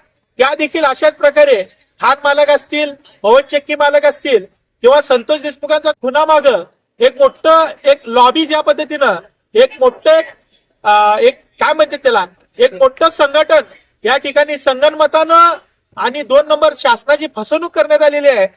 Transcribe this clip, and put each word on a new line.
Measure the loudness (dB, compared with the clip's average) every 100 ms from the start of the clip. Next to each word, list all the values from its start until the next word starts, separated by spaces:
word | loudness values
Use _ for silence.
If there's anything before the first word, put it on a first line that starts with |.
| _ _ _ -4
त्या | -2 -2
देखील | -6 -2
अशाच | -2 0 -2 0
प्रकारे | 0 2 2 2 -2 _ _ -6
खान | -2 -2
मालक | 0 0 2
असतील, | 0 -2 -6 -6 -8 _ _
पवन | 0 2 2
चक्की | -4 -6 -2
मालक | 0 2 0
असतील | -2 -2 -2 -4 _ _ _
किंवा | 2 2
संतोष | 2 -2 -2 -6
देशमुखांचा | -6 -10 -4 -4 -2
खुनामागं | -6 -4 -2 0 0 0 -2 -6 _ _ -2
एक | -2 2
मोठं, | -2 0 0 2 0 -2
एक | -2 -2 0
लॉबी | 2 2 2 -2
ज्या | -2
पद्धतीनं, | -2 -4 -4 -4 -4 -4 -10 _ _
एक | 0 0 0
मोठं, | -2 -2 0 0
एक, | 0 -10 _ _ _ _
अं, | -2 0 2 2
एक | 0 -2 _ -6
काय | -4
म्हणतात | -2 -2 -2
त्याला, | -2 -2 -4 _ _ -2
एक | -2
मोठं | 2 0 2 -2
संघटन | 0 0 0 0 0 -2 _ _ _
या | -4 -4
ठिकाणी | -2 -2 -2 -4
संगनमतानं | -4 0 0 0 0 0 2 4 2 0 _ _ _ -8
आणि | -8 -8
दोन | -2 0 0
नंबर | 0 0 0
शासनाची | -2 -2 -2 -4 -4 -10
फसवणूक | -6 -6 -4 -4
करण्यात | 0 0
आलेली | 0 0 0
आहे, | 0 -2